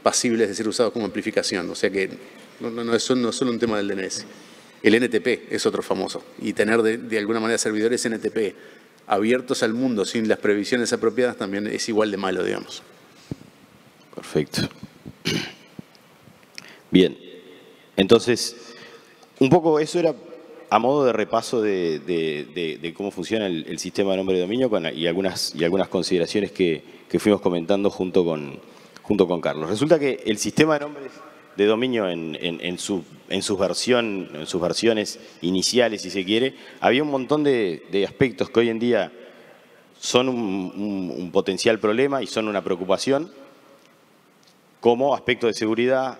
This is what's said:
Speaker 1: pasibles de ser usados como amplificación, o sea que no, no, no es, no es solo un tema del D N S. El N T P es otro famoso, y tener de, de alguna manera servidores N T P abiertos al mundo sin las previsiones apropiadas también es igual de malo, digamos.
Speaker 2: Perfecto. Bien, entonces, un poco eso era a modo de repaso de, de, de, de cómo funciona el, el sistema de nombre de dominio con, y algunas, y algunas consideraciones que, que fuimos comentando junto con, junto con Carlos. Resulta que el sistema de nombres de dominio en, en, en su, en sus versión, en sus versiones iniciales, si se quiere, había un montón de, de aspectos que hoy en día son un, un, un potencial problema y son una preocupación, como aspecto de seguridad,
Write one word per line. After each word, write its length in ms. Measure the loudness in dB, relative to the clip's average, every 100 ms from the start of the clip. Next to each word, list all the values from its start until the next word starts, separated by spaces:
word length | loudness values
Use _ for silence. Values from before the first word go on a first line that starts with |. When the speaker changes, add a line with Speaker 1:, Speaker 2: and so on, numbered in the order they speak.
Speaker 1:
pasibles 440 | 0 2 0 2 0
de 80 | 0
ser 120 | -2
usados 260 | 0 0
como 100 | 0 -2
amplificación, 640 | -2 -2 -2 0 -4 -4
o 60 | -2
sea 140 | -2
que 200 | 0 -4 -6 -18 -20 -20 -12
no, 100 | -10
no, 140 | -6
no 120 | 0 0
es, 140 | 2
no 200 | 2 0
es 60 | 0
solo 160 | -2
un 80 | 0
tema 160 | 0 0
del 100 | -2
D 60 | -4
N 100 | -6
S. 180 | -8 -12 -18 -20 -20 -20 0
El 100 | 4
N 160 | 4 4
T 100 | 0
P 280 | 0 -2 -4
es 160 | -2 0
otro 180 | 0
famoso, 400 | -2 -2 -2 -6 -12 -8
y 140 | -4
tener 280 | 0 2 4
de, 140 | 2 -2
de 200 | -4 -4
alguna 240 | -2 -2
manera 160 | 0 0
servidores 480 | 0 0 0 0 -2
N 120 | -2
T 120 | -2
P 240 | -2 -2 -4 -18 -20 -20 _ -2
abiertos 560 | 0 2 0 0 -2
al 100 | 0
mundo 320 | 0 -2 0 -2
sin 240 | 0 0
las 80 | 2
previsiones 560 | 2 0 0 -2 0
apropiadas 420 | 0 0 2 -2 -2
también 320 | -6 -4 -4
es 220 | -4 -2
igual 220 | 0 0
de 60 | 0
malo, 260 | -2 0
digamos. 400 | -2 -4 -8 -16 -18 -20 -20 -20 -14 -14 -14 -20 -20 -20 -20 _ _
Speaker 2:
Perfecto. 560 | -18 -4 -4 -2 -4 -6 -8 -20 -18 -20 -10 -6 -4 -6 -14 -20 -20 -20 -20 -20 -20 -20 -20 -20 -20 -20 -20 4
Bien, 280 | 6 6 2 -16 -20 -20 -20 -20 -20 -6 -2
entonces, 600 | 6 6 6 0 -2 -8 -18 -20 -20 -20 -20 -20 -20 0
un 100 | 4
poco 300 | 6 4 2
eso 200 | 2 2
era 160 | 0 0 -12 -20 -20 -20 2
a 100 | 2
modo 260 | 4 4 4
de 80 |
repaso 480 | 2 0 -2 0 0
de, 380 | 2 2 0 -2
de, 480 | -2 -2 -2 -4 -8 -6
de, 240 | -6 -6
de 120 | -10
cómo 180 | -8 -8
funciona 340 | -8 -4 -2 0
el, 200 | -4 -6
el 120 | -10
sistema 320 | -4 -2 0
de 60 | 0
nombre 180 | 0 0
de 60 |
dominio 280 | 0 0 0
con, 160 | 0 -2
y 200 | -2 0
algunas, 480 | 0 -2 -4 -6 -2
y 80 |
algunas 240 | 0 2 0
consideraciones 640 | -2 0 0 0 -2 -2
que, 320 | 0 0 0 -8 -20 -6
que 120 | 0
fuimos 200 | 2 2
comentando 500 | 2 0 0 2 2
junto 360 | -2 0 2 2
con, 340 | -2 -8 -14 -18 -20 -20 -20
junto 240 | -2 2 4
con 120 | 2
Carlos. 300 | -2 -4 -4
Resulta 300 | 0 4 4
que 200 | 4 0 -2
el 120 | -2
sistema 340 | -2 2 4
de 60 | 2
nombres 320 | -2 -12 -16 -16 -20 -20 -12 2
de 100 | 4
dominio 440 | 4 0 0 0
en, 260 | -2 -6 -6
en, 180 | -6 -6
en 180 | -6 -6
su, 240 | -4 -4 -4 -18 -6
en 140 | -4
sus 160 | -2 0
versión, 720 | 0 0 2 2 2 -6 -8
en 140 | -10 -6
sus 120 | -2
versiones 600 | -2 2 2 2 -2 -8 -18 -6
iniciales, 600 | -2 0 2 2 2 0
si 80 | -6
se 160 | -6 0
quiere, 300 | 0 0 -4 -18 -2
había 240 | 2 2
un 60 | 2
montón 340 | -2 0 2
de, 400 | 2 2 0 -4 -4
de 140 | -2 -2
aspectos 440 | 0 0 0 0
que 120 | 2
hoy 80 | 2
en 100 | 0
día 320 | 0 0 0 -8 -20 -20 -20 -20 _ -20 _ _
son 280 | 0 2 2
un, 80 | 0 -2 -2 -4 -6
un, 380 | -6 -4 -6 -6
un 160 | 0
potencial 480 | 0 0 0 0 2
problema 440 | 0 2 0 -2
y 40 | -4
son 200 | -4 -2
una 160 | -2
preocupación, 680 | -2 -4 0 0 2 0 -2 -12 -20 -20 -20 -20 _ _ _ _ _ _ _ _ _ _
como 360 | 2 4 2 0
aspecto 320 | 0 0 0
de 60 | 0
seguridad, 640 | -2 2 2 2 0